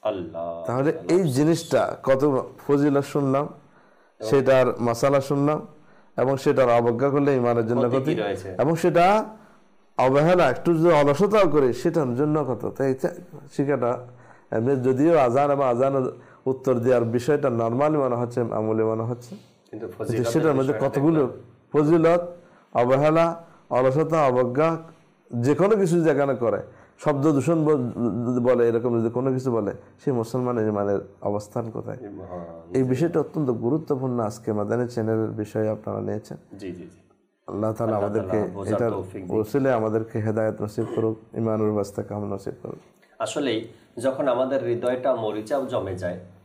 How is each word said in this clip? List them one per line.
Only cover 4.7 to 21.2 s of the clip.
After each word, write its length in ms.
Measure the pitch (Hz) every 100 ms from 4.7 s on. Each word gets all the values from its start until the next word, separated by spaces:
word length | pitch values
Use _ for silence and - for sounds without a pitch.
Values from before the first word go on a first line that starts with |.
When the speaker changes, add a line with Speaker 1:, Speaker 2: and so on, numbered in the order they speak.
| -
Speaker 2:
মাসালা 420 | 117 117 139 139
শুনলাম, 460 | 135 143 143 151 - - _ - _ -
এবং 200 | 127 135
সেটার 320 | 147 131 123
অবজ্ঞা 400 | 117 120 117 139
করলে 260 | 139 143 135
ঈমানের 320 | 120 117 113
জন্য 120 | 120
Speaker 1:
ক্ষতি 160 | 120 131
কি 60 |
Speaker 2:
ক্ষতি, 140 | 135 156
Speaker 1:
রয়েছে? 340 | 101 98 98
Speaker 2:
এবং 260 | 90 131 160
সেটা 500 | 180 160 175 214 214 - - _ _ _ _ -
অবহেলা, 520 | 127 139 156 180 151
একটু 240 | 120 -
যদি 200 | 170 170
অলসতাও 560 | 156 143 139 202 214 185
করি, 240 | 147 131
সেটার 420 | 113 175 165 131 120
জন্য 300 | 151 151 131
কত। 160 | 113 - -
তাই 140 | 135
এটা 180 | 131 180 - - 143 -
শিখাটা 460 | - 139 139 120 123 - - - - _
এমনি 240 | 113 117 135
যদিও 420 | 127 127 156 165
আজান 340 | 127 123 143
এবং 140 | 139 135
আজানের 460 | 120 135 139 127 - - - -
উত্তর 280 | 131 -
দেওয়ার 300 | 120 117 123
বিষয়টা 460 | 113 117 120 147 143
নরমালি 480 | 117 113 120 151 156
মনে 180 | 131 120
হচ্ছে, 280 | 120 120
মামুলি 400 | 113 107 110 110
মনে 200 | 110 113
হচ্ছে, 320 | 113 120 - 196
Speaker 1:
কিন্তু 520 | - _ _ 110 110
Speaker 2:
কিন্তু 160 | -
Speaker 1:
ফজিলতের 280 | 107 117 117
Speaker 2:
সেটার 240 | 160 156 135
মধ্যে 180 | 135
Speaker 1:
বিষয়টা 160 | 143 135
Speaker 2:
কতগুলো 380 | 143 147 160